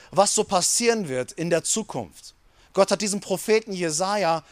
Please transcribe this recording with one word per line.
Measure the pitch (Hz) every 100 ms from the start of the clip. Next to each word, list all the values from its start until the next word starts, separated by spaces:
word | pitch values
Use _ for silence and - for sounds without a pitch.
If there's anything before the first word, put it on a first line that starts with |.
| -
was | 170 202
so | -
passieren | - 185 - - 233 226 160
wird | 127 123
in | - 170
der | 165
Zukunft. | - 220 - 139 82 - - - _ _ _
Gott | - 190
hat | 180
diesem | 202 196
Propheten | - 180 - 220 214
Jesaja | 185 170 151 185 208 165 160 -